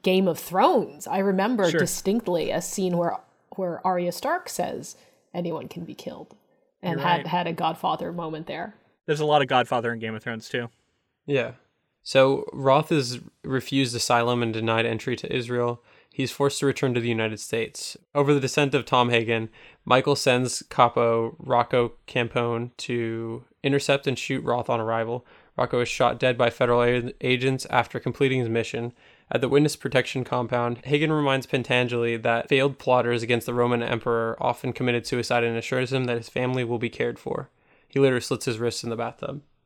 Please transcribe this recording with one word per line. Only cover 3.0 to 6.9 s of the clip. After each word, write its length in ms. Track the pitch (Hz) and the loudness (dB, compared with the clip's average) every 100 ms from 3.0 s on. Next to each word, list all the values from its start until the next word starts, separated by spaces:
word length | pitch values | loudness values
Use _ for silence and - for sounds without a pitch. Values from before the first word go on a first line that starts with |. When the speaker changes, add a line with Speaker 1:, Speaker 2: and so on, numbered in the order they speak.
| 170 - - _ _ - | -2 -4 -10 _ _ -8
Speaker 1:
where 300 | 180 170 185 | -8 -4 -2
Arya 260 | 180 175 | 0 -2
Stark 380 | 175 262 349 - | -4 -2 -4 -4
says, 460 | - - - - - _ _ _ | -6 -6 -6 -12 -18 _ _ _
"Anyone 360 | 180 175 160 156 | -8 -6 -6 -10
can 180 | 170 170 | -14 -14
be 80 | |
killed," 420 | - - - - - _ _ _ _ | -14 -14 -16 -18 -20 _ _ _ _
and 160 | 185 | -6